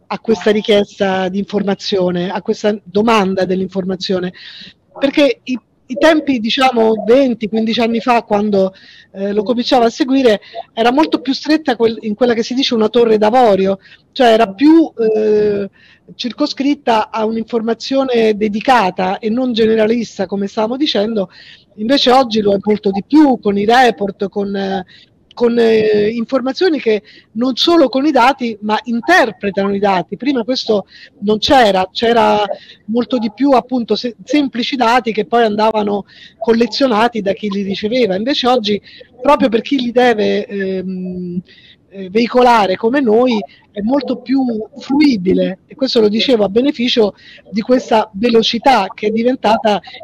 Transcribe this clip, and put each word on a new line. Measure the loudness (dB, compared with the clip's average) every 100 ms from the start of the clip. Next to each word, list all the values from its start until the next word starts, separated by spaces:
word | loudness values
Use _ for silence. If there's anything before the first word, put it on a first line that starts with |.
| _
a | -8
questa | -4 0 0
richiesta | 0 2 0 0 -4 -2 -2 -2
di | -4
informazione, | -4 -4 -4 -4 -2 -2 0 -2 -4
a | -6
questa | -6 -2 -2 -4
domanda | -4 -2 2 2 0 -2 -2
dell'informazione, | -2 -4 -6 -6 -8 -4 -4 -4 -10 -20 -20 -20 _ _ -4
perché | -2 2 2 0
i, | -6 -10 -10 _ _
i | 0
tempi, | 2 2 0 -2
diciamo, | -2 0 0 2 0 0 2
venti, | 4 4 -2 -4
quindici | -2 -2 -2
anni | -2 -2
fa, | 0 0
quando, | 0 -2 0 0 0 -4 -20 -20 _
eh, | -8 -4
lo | -2
cominciavo | -2 -4 0 2 2
a |
seguire, | 0 0 2 2 0 -4 -18 -12
era | -2 0
molto | 2 0 -2
più | -4
stretta | -6 -2 -2 0 0
quel-, | 0 -2
in | -8 -2
quella | 0
che | 0
si | -2
dice | -4 -2
una | 0 2
torre | 2 2 2
d'avorio, | 2 4 4 4 0 -2 -8 -20 _
cioè | 0 4
era | 4 2
più, | 2 6 6 4 0
eh, | 0 0 2 2 2 -2 -6 _ _ _ -20
circoscritta | -10 -10 -4 -4 -2 -2 0 0 0 0
a | -4 -4
un'informazione | -4 -4 -4 -2 -4 -2 -2 0 2 2 0
dedicata | -2 -2 2 2 2 -2 -4 -2
e | -4
non | -2 -2
generalista, | 0 2 2 2 0 -4 -8 -6
come | -4 -6
stavamo | -4 -4 -2
dicendo. | -2 -2 -2 -4 -6 -10 -20 -20 _ -8
Invece | -2 0 4
oggi | 4 2 0
lo | 0
è | 0
molto | 0 0 -2
di | -4 2
più, | 4 4 2
con | -2 -2
i | 2
report, | 4 4 0 -8 -6 -6
con, | -4 -6 -4
eh, | -4 -6 -8 -20 _ _ _
con, | -2 0 2
eh, | 2 4 2 2 0
informazioni | -2 -4 -4 -4 -2 0 0
che | 0 -2 -4 -20 _
non | -4 -4 0
solo | 2 4 4
con | 2 0
i |
dati, | 2 2 2 -6 -6
ma | -4 -4
interpretano | -2 -4 2 2 2 -2 -6 -2 -2
i | 0
dati. | 0 0 -4 -6
Prima | -4 -2
questo | -2 -6 -2 -2 -2 -20 -20 _
non | -2 -2
c'era, | 2 4 4 2 -2
c'era | -2 0 2 2 2 -2 -6 -14 -20 -6
molto | -4 -2 -4
di | -4
più | -2 2
appunto | 2 0 -6 -2 -4
se-, | -4 -12
semplici | -2 0 0 -4 -6 -2
dati | 2 2 0
che | -4 -2
poi | 0
andavano | 2 2 0 0 -2 -4 -8 -20 -20 _
collezionati | 0 2 0 0 0 2 0 0
da | -4
chi | -4 -4
li | -4
riceveva. | -6 -6 -2 0 0 0
Invece | -2 -2 0
oggi, | 0 0 -4 -6 -20 -20 -4
proprio | 0 2 2
per | 0
chi | -2 -2
li | 0
deve, | 2 2 2 0 -2 -4
ehm, | -6 -4 -4 -6 -8 -8 -10 -8 -10 -12 -20 -20 _ _
eh, | -16 -6
veicolare | -2 0 2 4 4 2 0
come | -2 0
noi, | 2 2 2 0 -6 _ _
è | -8
molto | -2 -2 -2 -8
più | -2 -2 -2 -4 -10 -16
fruibile, | -4 2 2 2 0 0 -2 -6 _
e | -6
questo | -2 2
lo | 2
dicevo | 0 0 0 2
a |
beneficio | 0 -2 -2 -2 0 0 -2 -20 -20 -8
di | -8
questa | 0 0 2 0 0
velocità | -2 2 2 2 0 2 2 0
che | -4 -4
è |
diventata | 0 0 0 0 2 0 -2 -6 -20